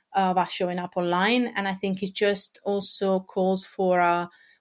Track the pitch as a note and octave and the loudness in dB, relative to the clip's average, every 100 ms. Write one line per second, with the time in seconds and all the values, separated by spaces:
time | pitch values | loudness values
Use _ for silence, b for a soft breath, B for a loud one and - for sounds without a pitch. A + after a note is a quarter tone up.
0 | b G3 F#3+ F3+ - - F3+ F3+ F3+ F#3 | b 0 2 2 0 -2 -4 -4 -6 -2
1 | F3 F3 G3+ B3 A#3+ G3+ G3 F#3+ G3 F#3+ | 0 2 4 2 0 -2 -4 -2 -4 -4
2 | F#3+ - G3+ G3 - - - G3+ G3 - | -4 -2 0 0 -4 -8 -4 -4 -4 -4
3 | G3 F#3+ F#3+ G3 F#3 F#3+ - - F#3 F3+ | 0 0 -2 -2 0 0 -4 -2 2 4
4 | F3 F3 F3 b b b | 4 2 -2 b b b